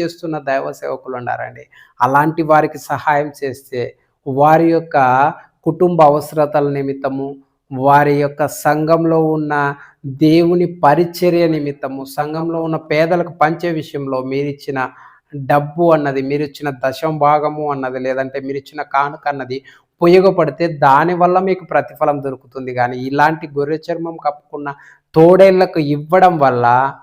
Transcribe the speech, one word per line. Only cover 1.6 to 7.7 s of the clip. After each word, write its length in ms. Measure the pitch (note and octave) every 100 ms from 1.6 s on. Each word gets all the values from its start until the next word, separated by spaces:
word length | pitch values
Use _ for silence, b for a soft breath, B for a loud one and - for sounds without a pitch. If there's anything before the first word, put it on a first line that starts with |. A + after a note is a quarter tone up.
| - b b _
అలాంటి 420 | B2 C#3 D#3 D#3+
వారికి 360 | D#3 D#3 D#3 D3
సహాయం 540 | - C#3+ - D3 D3 C#3+
చేస్తే 520 | C#3 A#2+ - B2 A#2 - _ _ -
వారి 440 | C3+ D3 D#3+ E3
యొక్క 640 | E3 E3 D3 B2+ B2+ D3 E3 B _
కుటుంబ 380 | - E3 F3+ F3
అవసరతల 680 | D3 D3 D3 D#3 D3 D3+ C#3+
నిమిత్తము, 680 | C#3 C#3 C3+ C#3 C3+ C#3 C#3 _ _ _